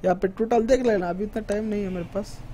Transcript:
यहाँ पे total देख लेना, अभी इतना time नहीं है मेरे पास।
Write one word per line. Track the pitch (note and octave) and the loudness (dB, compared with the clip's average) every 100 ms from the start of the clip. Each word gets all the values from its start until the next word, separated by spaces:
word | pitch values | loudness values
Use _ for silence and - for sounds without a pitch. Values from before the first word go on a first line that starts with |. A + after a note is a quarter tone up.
यहाँ | F#3 | 2
पे | F3+ F#3+ | 2 0
total | F#3+ A3+ A#3+ | 0 2 4
देख | A3+ C4 | 6 4
लेना, | B3 G#3 F3+ | 4 2 0
अभी | F3+ | -2
इतना | G#3 A3+ | -4 -6
time | G#3+ G#3 | -4 -4
नहीं | A3 G#3 | -2 -2
है | G3+ | -2
मेरे | F#3 E3+ | -4 -4
पास। | F#3+ G#3 - - | -6 -6 -10 -14